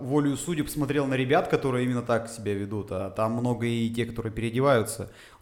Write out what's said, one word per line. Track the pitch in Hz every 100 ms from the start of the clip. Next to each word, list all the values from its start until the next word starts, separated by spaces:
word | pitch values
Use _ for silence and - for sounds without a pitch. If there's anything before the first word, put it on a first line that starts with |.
волею | 135 147 147 131
судеб | - 160 -
смотрел | 151 139 151 135
на |
ребят, | 131 127 151 139
которые | 139 139 123
именно | 127 123
так | 117 113 117
себя | - 101
ведут, | 101 101 104 95
а | 92 98
там | 101 110
много | 117 123 113 117
и | 117 113
те, | 117 113
которые | 113 110
переодеваются, | 110 117 117 139 110 104 - 101 - - -